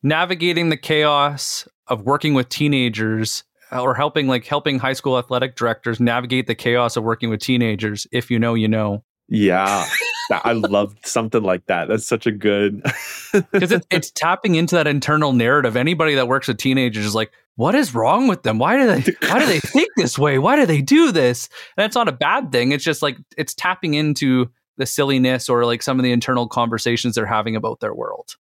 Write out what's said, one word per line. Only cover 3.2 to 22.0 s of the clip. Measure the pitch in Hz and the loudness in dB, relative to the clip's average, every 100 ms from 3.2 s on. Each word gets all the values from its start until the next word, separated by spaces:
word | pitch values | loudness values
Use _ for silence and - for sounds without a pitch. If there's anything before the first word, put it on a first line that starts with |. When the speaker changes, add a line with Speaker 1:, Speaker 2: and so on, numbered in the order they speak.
| 110 - _ _ _ | -4 -6 _ _ _
Speaker 1:
uh, | 127 | -4
or | 127 | -2
helping, | 127 147 156 135 | 0 0 0 0
like, | 123 - | -2 -2
helping | 147 151 135 | -4 -2 -2
high | 131 | -2
school | 131 139 127 | -4 -2 -2
athletic | 120 123 127 123 | 0 -2 -4 -2
directors | 120 113 - 113 | -4 -2 -4 0
navigate | 120 120 123 127 123 | 0 0 -2 -4 -2
the | 113 | -4
chaos | 123 120 120 120 | 0 0 0 -2
of | |
working | 113 113 117 | -4 -4 -4
with | 107 | -4
teenagers. | - 123 117 104 107 104 - | -2 0 0 -2 -4 -6 -6
If | 123 - | -6 -2
you | 117 | 0
know, | 117 113 | 0 0
you | 107 | 0
know. | 110 104 101 _ _ _ | 0 -2 -4 _ _ _
Speaker 2:
Yeah. | 113 101 90 95 101 82 | 0 2 2 0 0 -2
Speaker 1:
<laughs> | - - - - | -4 -4 -8 -4
Speaker 2:
That, | - 117 | -4 -2
I | |
loved | 117 107 101 101 104 - | -2 0 0 -2 -8 -6
something | 123 110 113 | -4 -2 -2
like | 101 90 - | 0 -2 -2
that. | 87 85 | -4 -2
That's | 110 - | -4 -2
such | 117 - | -2 -2
a | |
good | 107 104 101 101 101 - - - | -2 0 2 0 -2 -8 -8 -12
<laughs> | - - 202 190 | -14 -2 -2 0
Speaker 1:
'Cause | 202 175 | -2 0
it, | 180 - | -2 0
it's | 180 - | -4 -4
tapping | - 160 185 208 165 | -4 -2 0 0 0
into | 170 175 | 2 2
that | 151 | 2
internal | 143 131 151 151 | 0 0 2 2
narrative. | 127 117 147 127 113 | 2 4 4 2 0
Anybody | 139 170 160 139 | 0 0 2 2
that | 123 | 2
works | 135 - | 0 -2
with | 110 | -2
teenagers | 135 131 127 110 104 | 0 2 0 0 -2
is | |
like, | 107 110 _ _ - | -2 -4 _ _ -2
"What | 135 254 | 0 2
is | 226 | 0
wrong | 120 117 190 262 | 0 2 4 2
with | 185 | 0
them? | 120 110 | 0 0
Why | 143 262 | 2 2
do | 247 | 4
they, | 175 123 - | 2 0 -2
Speaker 2:
<laughs> | - | 0
Speaker 1:
why | 214 | 2
do | 302 | 2
they | 165 | 0
think | - 269 415 - | 0 0 0 0
this | 143 - | -2 0
way? | 147 135 | 2 2
Why | 165 294 | 4 4
do | 226 | 4
they | 151 | 2
do | 139 294 330 | 4 6 6
this?" | 170 127 120 - - - - | 4 2 0 -8 -16 -12 -2
And | |
that's | 208 | 0
not | 240 | 2